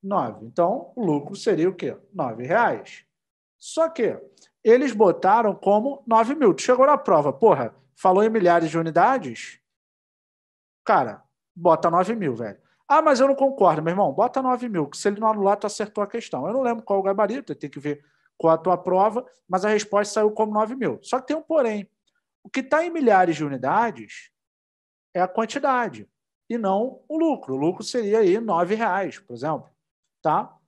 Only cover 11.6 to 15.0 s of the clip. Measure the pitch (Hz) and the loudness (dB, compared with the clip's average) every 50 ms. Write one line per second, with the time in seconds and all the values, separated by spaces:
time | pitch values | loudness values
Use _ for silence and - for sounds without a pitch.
11.6 | 165 180 160 156 160 170 165 175 185 185 233 233 196 151 123 110 120 107 98 _ | 2 4 4 4 2 0 2 2 0 0 -2 -4 -4 -4 -4 -6 -8 -10 -12 _
12.6 | _ _ _ _ _ _ 269 311 320 320 285 226 262 277 277 277 269 277 247 - | _ _ _ _ _ _ 2 4 4 4 4 4 4 2 2 2 0 -2 2 4
13.6 | 208 180 156 151 156 165 175 190 202 160 277 - 208 247 247 277 262 262 254 240 | 4 4 4 2 -2 -4 -2 0 -2 -2 0 0 -2 0 0 -2 -2 -2 -2 -2
14.6 | 240 240 214 175 151 139 - - | -4 -6 -4 -4 -4 -4 -6 -4